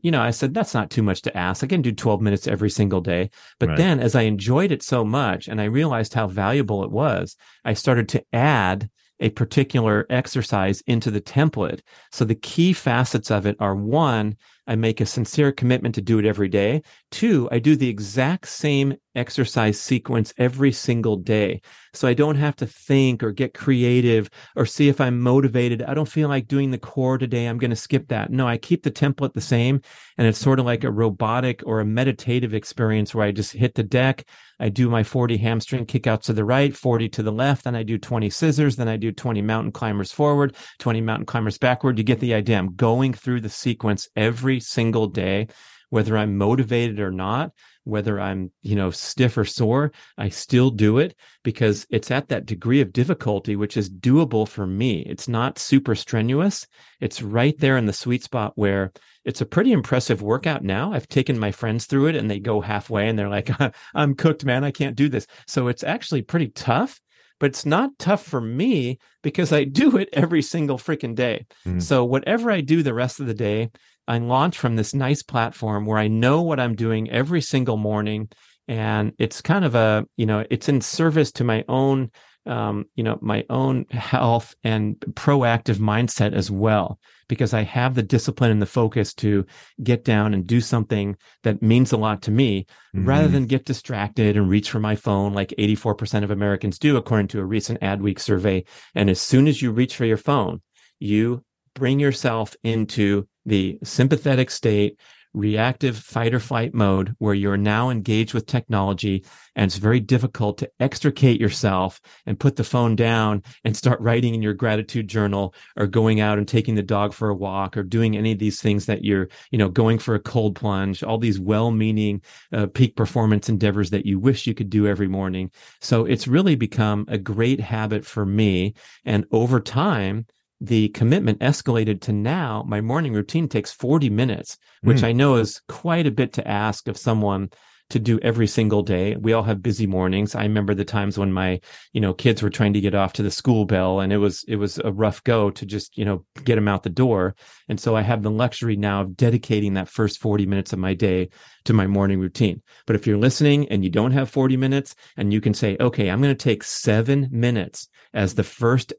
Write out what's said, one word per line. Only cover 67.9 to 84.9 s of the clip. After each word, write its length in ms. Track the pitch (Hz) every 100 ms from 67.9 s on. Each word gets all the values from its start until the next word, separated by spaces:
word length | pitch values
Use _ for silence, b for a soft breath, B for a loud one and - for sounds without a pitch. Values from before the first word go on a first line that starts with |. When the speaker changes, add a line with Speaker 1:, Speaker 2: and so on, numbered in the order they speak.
| -
Speaker 1:
tough 240 | 170 196
for 180 | - 131
me 580 | 113 123 233 190 123 131 b b
because 300 | 151 - 170
I 120 | 151
do 320 | 139 143 285 233
it 120 | 190
every 300 | - 165 165
single 360 | 147 170 147 127
freaking 360 | - 151 120
day. 320 | 117 123 110 - b 95
Speaker 2:
Mm. 160 | 90
Speaker 1:
So 220 | 85 135
whatever 460 | 123 135 139 226 233
I 100 | 196
do 220 | 139 165
the 120 | 143
rest 260 | 117 123 -
of 60 | 131
the 80 |
day, 360 | 107 107 107 117 b b b -
I 120 | 117
launch 400 | 120 131 165 -
from 180 | 123 113
this 180 | 107
nice 280 | 139 131 143
platform 600 | - 123 113 - 110 104
where 140 | 107 107
I 100 | 107
know 320 | 110 123 151
what 180 | 170 139
I'm 140 | 123
doing 360 | 110 113 110 113
every 320 | 120 135 170
single 340 | - 135 127 107
morning. 540 | 107 104 107 107 110 b b b -
And 460 | 113 110 107 107 -
it's 240 | 113 -
kind 220 | - 196
of 100 | 165
a, 320 | 117 110 107 - -
you 100 | 110
know, 180 | 107 110
it's 180 | 117 -
in 120 | 135
service 500 | - - 165 151 -
to 120 | -
my 200 | 120 110 -
own, 420 | 127 135 135 123 b b b -
um, 400 | 117 107 104 - -
you 80 |
know, 140 | 113 -
my 240 | 107 113 -
own 340 | 131 135 131 -
health 640 | 120 - 127 123 117 - -
and 320 | 113 110 107